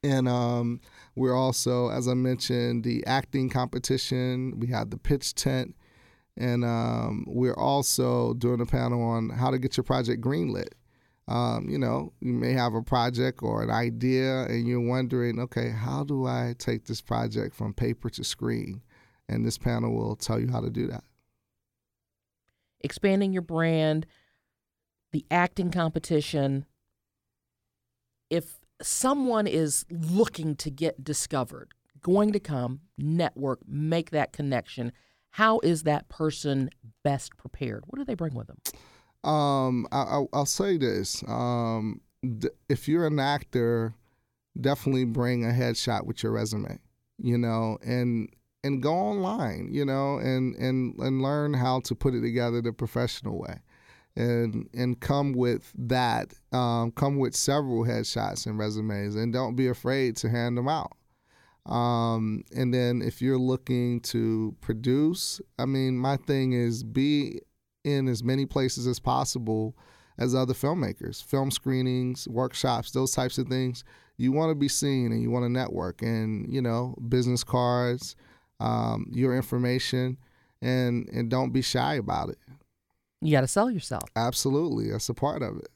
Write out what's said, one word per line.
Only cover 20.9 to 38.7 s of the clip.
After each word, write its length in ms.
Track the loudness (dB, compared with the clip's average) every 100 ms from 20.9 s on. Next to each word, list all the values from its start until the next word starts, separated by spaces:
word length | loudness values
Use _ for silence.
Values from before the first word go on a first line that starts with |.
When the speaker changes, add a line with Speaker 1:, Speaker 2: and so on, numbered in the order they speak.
| -6 _ _ _ _ _ _ _ _ _ _ _ _ _ _ _ _ _ _
Speaker 2:
Expanding 520 | -10 0 2 2 2
your 100 | -2
brand, 640 | -2 0 4 4 4 2 -2 _ _ _ _ _ _ _ _ _ _
the 120 | -6 2
acting 400 | 2 2 0 -2
competition. 960 | 0 0 -2 0 0 2 0 2 0 -4 _ _ _ _ _ _ _ _ _ _ _ _ _ _ _ _
If 300 | -4 -4 -18 _ _
someone 640 | -4 0 2 2 2 2 4
is 380 | 2 2 0 -4
looking 680 | -6 0 4 2 2 -4 -2
to 120 | -6
get 360 | -2 -2 -2
discovered, 680 | -6 -4 -2 -2 -2 -8 -18 _ _ -8
going 320 | 2 4 4
to 80 | 0
come, 400 | -2 -4 -2 -6 -12 -4
network, 640 | 0 2 0 0 -4 -4 -6
make 420 | -4 0 0 0
that 220 | -2 -2
connection, 580 | -2 0 0 -2 -6 -6 -8 _ _ _
how 300 | 2 4 6
is 240 | 4 2
that 240 | 2 0 -2
person 640 | -2 -2 -2 -2 0 -2 -6 -20 _
best 320 | 0 0 -6 -16
prepared? 480 | -18 -8 -6 -6 -10
What 140 | -10
do 40 |
they 100 | -6
bring 200 | -4 -4
with 140 | -6 -10
them? 100 | -10 -12